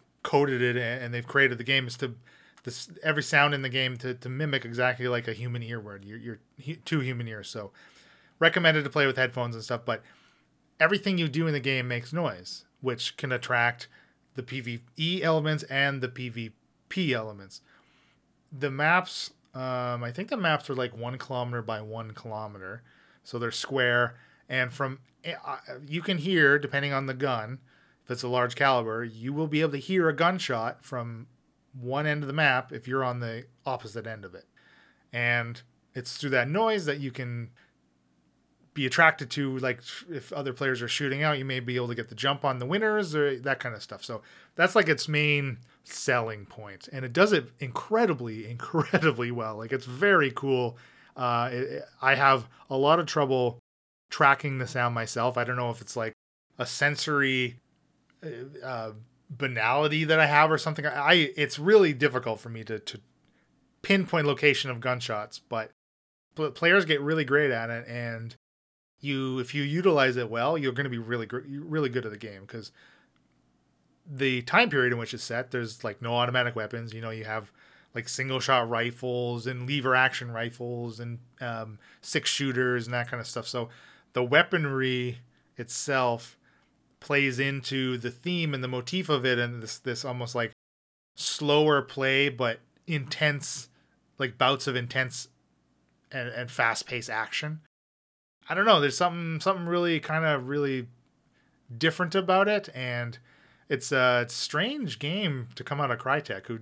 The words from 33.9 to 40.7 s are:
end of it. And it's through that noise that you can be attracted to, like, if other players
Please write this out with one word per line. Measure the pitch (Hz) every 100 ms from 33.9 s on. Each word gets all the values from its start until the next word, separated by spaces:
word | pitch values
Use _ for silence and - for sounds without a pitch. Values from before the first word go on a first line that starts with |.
| 110 110
end | 110
of | 95 90
it. | - _ _ _ _ _ _
And | 120 120 120 117 117 - _ _
it's | 127 117 -
through | 143
that | 131 123
noise | 180 226 214 156
that | 143
you | 135
can | 123 123 120 117 - _ _ _ _ _ _ _ _ _ _ _
be | 147 131
attracted | - 160 156 123
to, | 147 139 131
like, | 127 123 - - 175
if | 151 -
other | - 135
players | 127 139